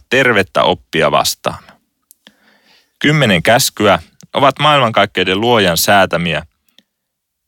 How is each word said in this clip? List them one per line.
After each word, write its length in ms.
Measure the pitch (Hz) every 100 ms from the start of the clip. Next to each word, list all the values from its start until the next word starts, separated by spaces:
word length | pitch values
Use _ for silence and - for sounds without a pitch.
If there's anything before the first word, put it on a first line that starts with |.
| -
tervettä 540 | 127 123 101 92 73
oppia 480 | 71 90 - 80 76
vastaan. 520 | 71 - - - - - _ _ _ _ _ - _ _ _ _ _ _ -
Kymmenen 440 | 143 151 120 90
käskyä 560 | 78 139 - - 104 85 - _ -
ovat 260 | - 139 139
maailmankaikkeuden 840 | 147 143 117 104 101 92 92 95
luojan 360 | 117 117 92 82
säätämiä, 680 | - 101 90 85 85 76 82 _ _ _ _ _ _ _ _ _